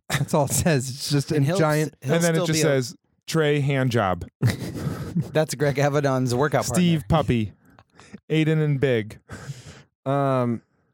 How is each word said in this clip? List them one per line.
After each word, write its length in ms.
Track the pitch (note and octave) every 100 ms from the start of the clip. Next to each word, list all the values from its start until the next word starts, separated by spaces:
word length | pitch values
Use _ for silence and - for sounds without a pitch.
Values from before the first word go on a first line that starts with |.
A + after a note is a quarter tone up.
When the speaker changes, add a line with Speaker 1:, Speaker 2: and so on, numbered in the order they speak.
| -
Speaker 1:
That's 240 | - C#3
all 120 | E3 -
it 60 |
says. 380 | - F3+ D3 C3
It's 220 | B2+ -
just 200 | C#3+ -
a 40 | D3+
Speaker 2:
And 100 | C#3
he'll 140 | F#3+
Speaker 1:
giant 340 | D#3 D3+ D3+ -
Speaker 2:
s-, 60 | C3
he'll 80 | E3
Speaker 3:
And 80 |
then 80 | E3+
it 40 | E3
Speaker 2:
still 80 | F3
Speaker 3:
just 100 | D#3+
Speaker 2:
be 40 |
a 100 | D#3
Speaker 3:
says, 240 | C#3 A#2+ - _ _ -
"Trey 320 | D#3+ D3+ D3
hand 320 | C#3 C#3 C3
job." 340 | A#2 G2 F2 -
<laughs> 80 | - A#2 - - - - - - F3 C3
Speaker 2:
That's 220 | D#3 D#3
Greg 220 | B2+ D3 C3+
Avedon's 580 | C#3+ C#3+ C#3 C3 B2+
workout 320 | B2 D3 C#3 A2+
Speaker 3:
Steve 380 | B2+ F3 E3 -
Speaker 2:
partner. 100 | E3
Speaker 3:
Puppy, 300 | C#3 B2 G#2+ - _ - _ _ - - -
Aiden 320 | D#3 D#3 D#3
and 160 | D3+ C#3
Big. 400 | C#3 A#2 G#2+ - - - - - - - - _ -
Speaker 1:
Um, 560 | C#3 C#3 C3 B2 A2+ - _ _